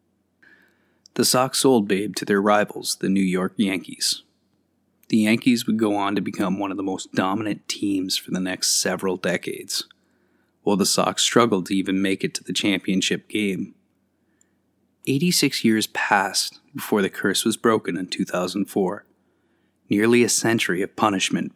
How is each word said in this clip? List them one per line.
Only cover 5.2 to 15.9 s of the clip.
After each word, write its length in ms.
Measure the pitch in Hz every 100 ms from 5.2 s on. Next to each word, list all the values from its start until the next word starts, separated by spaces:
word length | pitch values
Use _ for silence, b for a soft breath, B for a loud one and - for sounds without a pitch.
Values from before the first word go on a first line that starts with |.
| 107 113 - 117 -
would 100 | 110
go 180 | 110 101
on 200 | 98 101
to 60 |
become 360 | 98 - 98 98
one 140 | 98
of 60 | 95
the 40 |
most 320 | 98 92 -
dominant 540 | - 95 98 107 104 -
teams 500 | - 104 98 92 -
for 140 | -
the 80 | 92
next 420 | 92 92 - -
several 360 | 98 92 95 90
decades, 720 | 92 87 - - - - - _ _ _ _ _ _ _
while 140 | - 98
the 100 | 98
Sox 340 | - - 95
struggled 460 | - 123 120 98 87
to 80 | 98
even 260 | 92 95
make 220 | 98 95
it 100 | 90 -
to 80 |
the 100 | -
championship 720 | 92 107 95 - 95 - 92 -
game. 480 | 107 101 92 - - _ _ _ _ _ _ _ _ _ _ _ _ -
Eighty-six 580 | 139 175 170 143 -
years 220 | 117 110
passed 720 | 104